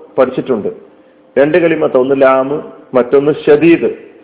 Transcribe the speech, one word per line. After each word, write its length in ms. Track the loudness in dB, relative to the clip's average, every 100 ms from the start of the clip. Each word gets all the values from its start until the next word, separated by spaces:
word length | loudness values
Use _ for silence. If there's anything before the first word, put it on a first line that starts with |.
| -8
പഠിച്ചിട്ടുണ്ട്. 560 | -2 -2 -4 -6 -6 -6 -12 -18 _ _ _ _ -2
രണ്ട് 220 | 0 2
കലിമത്ത്, 380 | 0 0 -2 0
ഒന്ന് 260 | 0 2
ലാമ്, 400 | 2 2 -2 -6 -10 -20 -4
മറ്റൊന്ന് 460 | -2 0 0 0 0
ഷദീദ്. 560 | 2 4 4 2 0 -6 -14 -20